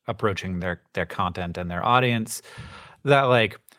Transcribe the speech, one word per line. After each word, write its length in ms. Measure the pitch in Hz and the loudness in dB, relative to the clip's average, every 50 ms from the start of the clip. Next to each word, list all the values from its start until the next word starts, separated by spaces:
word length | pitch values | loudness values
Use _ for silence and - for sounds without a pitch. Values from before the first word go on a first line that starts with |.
| _ | _
approaching 520 | - 113 104 117 107 95 - - 95 92 87 | -8 -4 -2 0 -2 -2 -2 -4 -6 -4 -4
their, 220 | 90 92 85 - _ _ - | -4 -4 -6 -6 _ _ -4
their 120 | 95 87 | -4 -4
content 520 | 85 - - 98 90 87 92 90 85 85 | -4 -2 -2 -2 -2 -2 -4 -6 -6 -6
and 120 | 92 90 87 | -6 -6 -6
their 120 | 87 87 - | -4 -2 0
audience 560 | 117 123 127 127 123 120 113 110 113 - - - - - - - - - - - - - _ - | 2 2 4 4 2 0 -2 -4 -6 -10 -12 -14 -16 -18 -18 -18 -16 -18 -20 -20 -20 -16 _ 2
that, 200 | 139 143 139 135 | 4 4 6 6
like, 360 | 127 123 120 110 110 - - _ _ _ | 6 4 4 4 2 -2 -8 _ _ _